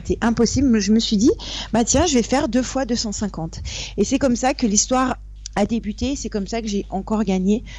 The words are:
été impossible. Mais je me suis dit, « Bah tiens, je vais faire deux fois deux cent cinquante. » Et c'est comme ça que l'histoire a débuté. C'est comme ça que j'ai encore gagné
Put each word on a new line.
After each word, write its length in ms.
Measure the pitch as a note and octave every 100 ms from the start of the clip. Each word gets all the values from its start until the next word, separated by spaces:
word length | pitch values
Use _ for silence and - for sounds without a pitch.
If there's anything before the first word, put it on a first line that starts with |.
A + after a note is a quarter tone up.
été 180 | - -
impossible. 440 | A3+ A3+ A3 C4 C4+
Mais 120 | A3
je 100 | F#3+
me 80 | A3
suis 160 | - G#3
dit, « 120 | C4+ A4+ - - -
Bah 120 | A3
tiens, 220 | A#3 C4+ F4
je 80 |
vais 80 | B3+
faire 240 | - B3+ D4+
deux 140 | B3
fois 200 | A#3+ C4
deux 120 | A#3+ A#3
cent 160 | G#3+
cinquante. » 480 | - G3+ - E3 - - - - -
Et 80 |
c'est 140 | G3+ C4
comme 160 | C#4 A#3
ça 180 | B3+
que 120 | C#4+ A#3
l'histoire 520 | G#3 - B3+ C4 - - - -
a 120 | F#3+ G#3
débuté. 500 | A3+ G#3 G3+ B3 C#4
C'est 140 | A3
comme 160 | G#3 F#3+
ça 140 | A3+
que 40 | A3
j'ai 180 | G3+ -
encore 320 | F#3+ G3 G#3+
gagné 380 | G3+ F#3 F#3 A3 -